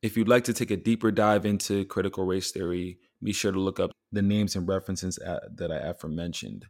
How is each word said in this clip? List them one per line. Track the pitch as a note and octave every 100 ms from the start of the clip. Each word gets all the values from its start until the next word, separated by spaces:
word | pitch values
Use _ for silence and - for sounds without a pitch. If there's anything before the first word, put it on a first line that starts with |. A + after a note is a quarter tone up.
If | A2 A2+
you'd | A2
like | B2
to | A#2+
take | A#2 A#2+
a | G2
deeper | - A2+ A2+
dive | G2 G#2+ G#2
into | G#2 G2+ - G2+ G2
critical | - F#2+ F#2+
race | F#2 F#2+ F#2
theory, | F#2+ F2 F2+ F2+ F2+ _ _
be | G2
sure | G2+ G#2+
to | F#2+
look | F#2+ F#2+
up | F2 - _
the | G2+
names | G2+ G#2 G2+
and | G2 F2
references | F#2+ - F#2 F#2 F2+
a-, | F2 E2+ - D2+
that | E2+
I | D#2+
aforementioned. | C#2+ F2 D#2+ D#2 E2+ E2+ - -